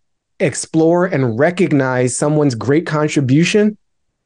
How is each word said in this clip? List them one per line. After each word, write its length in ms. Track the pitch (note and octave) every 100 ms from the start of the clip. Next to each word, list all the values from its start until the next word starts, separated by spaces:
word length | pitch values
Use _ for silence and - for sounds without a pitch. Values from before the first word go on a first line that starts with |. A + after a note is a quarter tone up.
| _ _ _ -
explore 640 | F3+ - - D#3+ D#3+ F3 F#3
and 340 | D#3+ B2+ A2
recognize 760 | D#3 F3+ E3 C#3 C3 B2+ B2 -
someone's 380 | D3 D3+ D3 A#2
great 300 | G#2 D3+ F3
contribution 920 | D3+ D3+ D3+ B2+ C#3+ F3 G#3+ G#3+ G#3 _ _ _ _